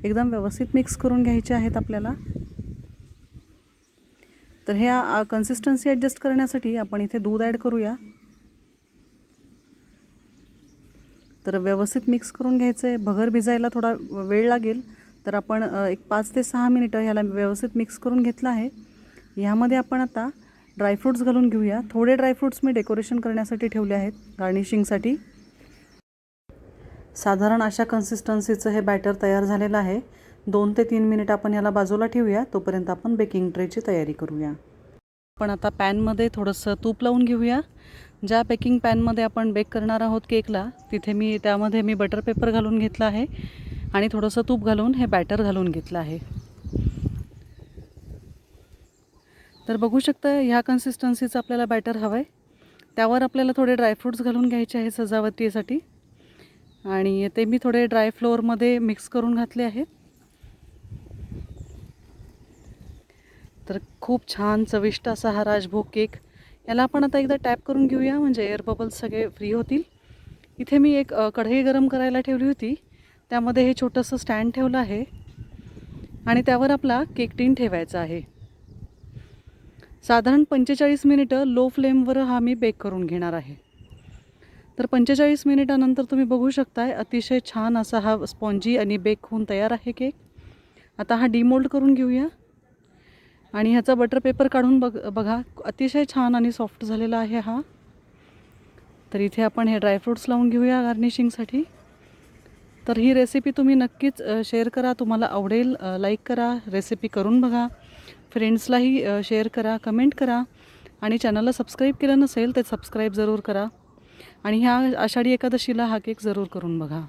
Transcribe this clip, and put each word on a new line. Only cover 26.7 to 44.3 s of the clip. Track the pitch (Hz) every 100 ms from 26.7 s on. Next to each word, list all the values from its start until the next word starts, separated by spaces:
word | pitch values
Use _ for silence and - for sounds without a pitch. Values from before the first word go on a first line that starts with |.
| - - - - -
साधारण | 208 196 208 226
अशा | 214 208
कन्सिस्टन्सीचं | 226 226 196 214 - 214 202 214 220
हे | 214
बॅटर | 202 196 202 196
तयार | 202 196
झालेलं | 196 202 208 208
आहे. | 185 208 - - - - -
दोन | 202 208 208
ते |
तीन | 226 220
मिनिट | 220 214 208
आपण | 202 214
याला | 208 208
बाजूला | 202 190 208 220
ठेवूया, | 240 226 202 262
तोपर्यंत | 196 180 185 180
आपण | 180 233 226
बेकिंग | 214 190 180
ट्रेची | 175 180 226 214
तयारी | 175 151
करूया. | 147 156 151 151 151 - - - - _ _ _ -
आपण | 208
आता | 202 208
पॅनमध्ये | - 196 208 220 214 233
थोडंसं | 220 202 196 208 202
तूप | 226 214
लावून | 240 247
घेऊया. | 240 240 233 254 - - - - - - 202
ज्या | 226
बेकिंग | 233 233 247 247
पॅनमध्ये | 233 226 233 226
आपण | 226 226 226
बेक | 208 214
करणार | 226 214 220
आहोत | 226 220 -
केकला, | 226 220 202 214 - -
तिथे | 208 208
मी, | 208 214 214
त्यामध्ये | 208 202 214 226
मी | 214
बटर | 208 202 208
पेपर | 233 220 226
घालून | 226 214 220
घेतला | 214 - 220
आहे | 208 277 - - - - - -
आणि | 196 214
थोडंसं | 214 214